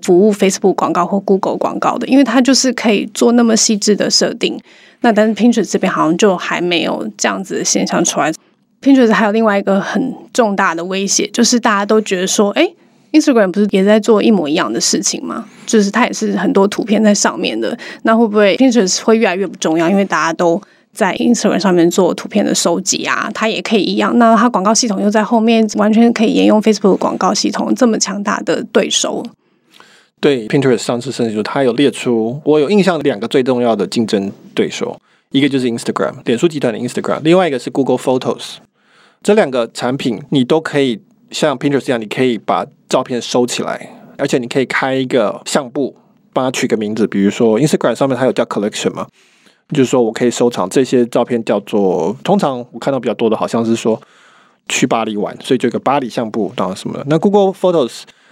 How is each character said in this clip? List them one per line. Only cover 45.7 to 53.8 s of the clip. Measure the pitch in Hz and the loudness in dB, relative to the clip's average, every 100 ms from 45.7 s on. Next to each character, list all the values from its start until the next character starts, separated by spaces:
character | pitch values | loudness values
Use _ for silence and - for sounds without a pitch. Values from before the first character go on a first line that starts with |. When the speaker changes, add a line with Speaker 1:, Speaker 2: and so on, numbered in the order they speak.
Speaker 2:
簿， | 147 127 - _ _ _ | -4 -6 -8 _ _ _
帮 | 143 | -4
它 | 131 | -2
取 | - 123 | -2 -2
个 | 110 | -2
名 | 107 113 | -2 -2
字。 | 104 | -2
比 | 101 | 0
如 | 98 | 0
说 | - 113 110 | 2 2 4
Instagram | 151 185 143 | 2 2 0
上 | 113 139 | 0 -2
面 | 123 | 0
它 | 127 | 0
有 | |
叫 | 104 113 | 0 -2
collection | 110 104 - 95 | -4 -4 -6 -10
嘛， | 80 - _ _ _ _ _ _ | -10 -12 _ _ _ _ _ _
就 | 143 | -2
是 | |
说 | 123 131 | 2 2
我 | 113 | 0
可 | - 123 | 0 -2
以 | |
收 | - 120 | 2 0
藏 | 117 92 | 0 -2
这 | 143 | 0
些 | 127 127 120 | 2 0 2
照 | 135 | 0
片， | 117 117 | -2 -2
叫 | 113 104 | -2 -4
做， | 101 107 95 87 82 110 | -2 0 2 0 -2 -4
通 | - 196 | -2 0
常 | 160 123 120 | 0 -4 -10
我 | 117 | -6
看 | 143 | -4
到 | 131 | -2
比 | 120 | -4
较 | |
多 | 123 117 | -2 -2
的 | 107 | 0
好 | 90 | -2
像 | 117 | -2
是 | 113 | -2
说 | 113 | -2